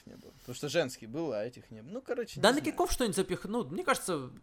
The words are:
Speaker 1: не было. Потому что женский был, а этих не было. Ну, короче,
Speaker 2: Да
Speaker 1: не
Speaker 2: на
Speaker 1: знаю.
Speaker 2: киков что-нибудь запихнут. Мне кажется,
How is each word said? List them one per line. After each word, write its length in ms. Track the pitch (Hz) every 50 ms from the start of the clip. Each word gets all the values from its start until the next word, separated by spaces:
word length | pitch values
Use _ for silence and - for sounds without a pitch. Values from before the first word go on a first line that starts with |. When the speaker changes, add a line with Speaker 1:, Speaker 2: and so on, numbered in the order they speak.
| -
Speaker 1:
не 80 | - -
было. 160 | - - - - -
Потому 160 | - - 120
что 140 | - - 147
женский 360 | 131 170 156 127 - - 120
был, 280 | 110 117 156 170 147 117
а 100 | 104 107
этих 240 | 123 123 113 - -
не 120 | 113 107 107
было. 80 | 143
Ну, 100 | 202 254
короче, 380 | - - 254 240 233 - - 143
Speaker 2:
Да 100 | 135 208
Speaker 1:
не 60 | 254
Speaker 2:
на 40 | 302
Speaker 1:
знаю. 100 | 277 311 294
Speaker 2:
киков 180 | - 359 339
что-нибудь 240 | - - 254 220 165
запихнут. 560 | - 180 - 180 - - 185 214 247 214 131
Мне 120 | 156 349 180
кажется, 480 | - - - - - 175 147 131 123 - -